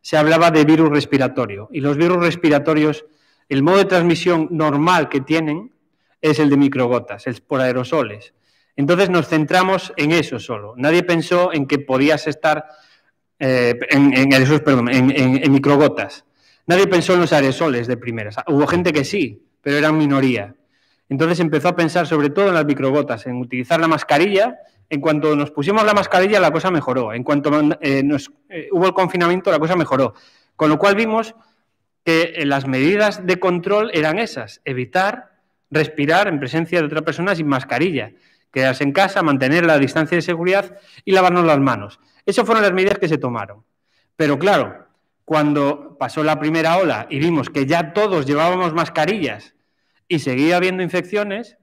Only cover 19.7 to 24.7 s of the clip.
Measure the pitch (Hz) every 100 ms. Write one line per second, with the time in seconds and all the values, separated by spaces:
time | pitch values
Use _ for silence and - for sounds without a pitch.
19.7 | 143 156 156 147 139 131 113 101 - _
20.7 | _ _ _ _ 135 160 175 165 147 180
21.7 | 175 160 175 156 156 147 151 202 170 147
22.7 | 135 135 143 127 113 131 123 123 127 123
23.7 | 165 165 156 - 147 190 196 226 247 -